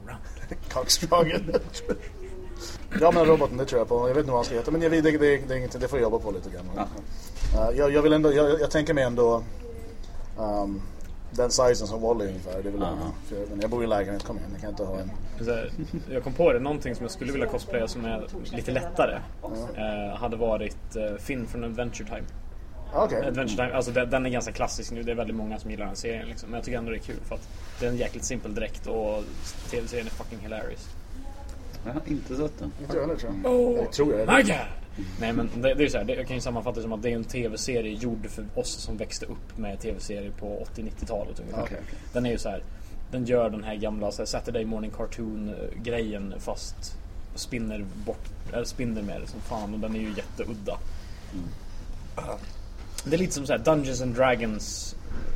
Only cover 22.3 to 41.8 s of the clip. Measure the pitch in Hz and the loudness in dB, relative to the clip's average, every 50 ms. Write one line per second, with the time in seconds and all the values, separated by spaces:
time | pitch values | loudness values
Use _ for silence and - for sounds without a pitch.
22.3 | - - - - - - - - - - - - - 147 202 214 - 113 123 135 | -8 -8 -8 -8 -8 -10 -10 -10 -10 -10 -8 -2 2 2 2 4 4 2 2 2
23.3 | 120 127 135 113 107 110 123 123 123 131 120 123 120 127 123 120 131 131 127 131 | 0 0 0 0 2 0 0 2 2 0 0 2 2 2 2 4 2 2 2 2
24.3 | 123 120 110 113 104 - 127 117 - - - - 120 117 117 117 117 113 117 107 | 0 0 -2 -2 -2 -2 -2 -2 -2 -4 -6 -6 -6 -4 -4 -2 -2 -2 -2 -2
25.3 | 113 113 110 107 107 107 - 110 110 104 104 98 98 - - 117 113 110 110 117 | -2 -2 -2 -2 -4 -4 -4 -6 -4 -4 -4 -4 -4 -4 -4 -4 -4 -4 -6 -6
26.3 | 113 - - 107 117 117 113 131 123 120 117 117 113 110 - - 120 110 - - | -8 -8 -8 -6 -6 -6 -4 -4 -4 -4 -2 -4 -4 -4 -6 -6 -6 -6 -6 -6
27.3 | 113 117 - - - - - - - - 123 120 123 123 117 104 - - - - | -6 -6 -8 -10 -10 -10 -10 -10 -6 -2 0 0 2 2 0 -2 -2 -4 -4 -4
28.3 | 131 113 - 110 104 113 110 104 - - - 131 117 113 110 107 107 107 104 104 | -4 -4 -4 -4 -4 -2 -2 -4 -4 -6 -4 -2 -2 0 0 0 0 -2 -4 -4
29.3 | - - - - - - - - - 120 113 113 117 120 113 113 - - 117 110 | -6 -6 -6 -6 -8 -8 -8 -4 -4 -4 -4 -2 -4 -4 -4 -4 -4 -6 -6 -8
30.3 | 117 110 101 107 110 110 113 - - - - - - - - - - - - - | -8 -8 -8 -6 -6 -6 -4 -6 -6 -8 -10 -10 -10 -10 -10 -8 -8 -8 -8 -8
31.3 | - - - - - - - - - - - 110 127 156 151 - 151 135 - - | -10 -10 -10 -10 -10 -10 -10 -10 -8 -8 -8 -6 -6 -6 -4 -2 -2 -4 -2 -4
32.3 | 131 131 151 151 - - - 151 - - - 139 - 165 139 156 165 - - 117 | -2 -2 -2 -2 -2 -4 -6 -6 -6 -6 -6 -2 0 0 0 0 0 -2 -2 -2
33.3 | - - - 254 254 247 247 247 240 240 233 226 - - 143 151 120 - - - | -4 -2 2 4 4 6 6 4 4 2 0 0 2 4 4 4 4 4 4 6
34.3 | 226 269 262 208 180 139 120 - - - - - - - 98 90 - - 117 113 | 8 8 8 6 4 0 -2 -4 -6 -8 -8 -8 -8 -8 -6 -6 -4 -2 -2 0
35.3 | 117 117 117 113 110 120 123 135 131 139 147 135 120 117 104 110 127 117 127 123 | 2 2 0 0 0 2 4 4 6 6 4 4 4 2 0 0 0 -2 -2 -2
36.3 | 127 127 120 131 120 117 104 123 113 113 110 113 113 107 107 123 120 117 113 - | -4 -2 -2 -2 -2 0 -2 -2 -2 -2 -2 -2 -2 0 0 0 0 0 -2 -2
37.3 | - 127 120 113 107 110 - - 127 117 113 110 107 101 117 123 113 110 101 - | -2 -2 -2 -2 -2 -2 -2 0 0 0 0 0 -2 -2 -2 -2 -2 -2 -4 -6
38.3 | - - 110 104 - - - - - - - - 113 104 107 - - - - - | -6 -8 -8 -4 -2 -2 -2 -2 -4 -4 -4 -4 -4 -4 -4 -6 -6 -6 -6 -8
39.3 | 113 104 - - - 117 110 104 98 95 - 113 104 95 - - 104 101 101 101 | -8 -8 -10 -10 -8 -6 -4 -4 -4 -4 -4 -4 -4 -4 -4 -6 -6 -6 -6 -6
40.3 | 98 - - 104 104 - - - - - 113 110 - - - - 117 101 104 104 | -6 -6 -6 -6 -6 -6 -6 -6 -6 -6 -6 -6 -6 -6 -6 -4 -4 -4 -4 -4
41.3 | - - - - - 110 101 - - - | -6 -8 -8 -6 -4 -4 -4 -4 -6 -8